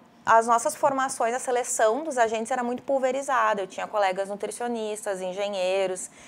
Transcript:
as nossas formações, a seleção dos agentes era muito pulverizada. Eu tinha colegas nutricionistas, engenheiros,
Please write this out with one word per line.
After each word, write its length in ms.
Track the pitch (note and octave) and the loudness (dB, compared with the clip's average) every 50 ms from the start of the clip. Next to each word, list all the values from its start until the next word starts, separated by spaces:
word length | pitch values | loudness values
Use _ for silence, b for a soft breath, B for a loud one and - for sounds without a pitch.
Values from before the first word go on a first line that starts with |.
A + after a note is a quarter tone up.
| - - - - - | -12 -20 -20 -4 2
as 220 | - A3 A3+ A3+ | 6 6 6 6
nossas 280 | A#3 A#3 A#3 - D#4 D4 | 6 2 2 2 0 -2
formações, 600 | - - D4 C4+ C4+ C4 C4+ C4+ - C4 A#3 A#3 | 0 2 2 2 2 -2 -2 -2 -2 -2 0 0
a 40 | C4 | -2
seleção 640 | C4 - B3 A#3+ B3 - - - A#3+ A3 A3 C4+ D#4+ | -2 0 0 0 0 0 0 2 4 4 4 2 -2
dos 120 | D#4+ C#4 | -2 0
agentes 340 | B3+ A#3 A3+ A3 A3 A3+ A3 | 2 2 2 2 -2 -2 -2
era 120 | C4 B3+ A#3+ | -2 -2 -2
muito 200 | A#3+ B3 B3+ - | -2 -4 -6 -2
pulverizada. 800 | - C#4 C4+ B3 C4 B3+ C4+ C#4 C#4+ C4+ A#3+ A3+ G#3+ A3 G3+ F#3+ | -2 0 2 2 0 0 -2 -2 0 0 2 2 2 2 0 -2
Eu 40 | |
tinha 200 | F#3 - - F#3 | -6 -6 -8 -8
colegas 420 | F3+ - G#3+ G3+ F#3 F#3 F#3 G3 G3 | -4 0 2 2 2 2 0 -4 -6
nutricionistas, 920 | G3+ G3 G#3+ G#3 G#3 - B3 A#3+ A#3+ A3+ A3 G#3+ G#3 G#3 - G#3+ G3 F#3 | -6 -6 -6 -8 -6 -6 -6 -4 -4 -4 -4 -6 -6 -6 -6 -6 -6 -4
engenheiros, 880 | F#3 F#3 F3+ G3 G#3 G3+ G#3 F#3+ F3+ F#3 F#3+ G3 F#3+ F#3 F#3 F3+ - B B B B | -6 -6 -6 -4 -4 -4 -2 -2 0 0 2 2 0 0 -2 -4 -8 B B B B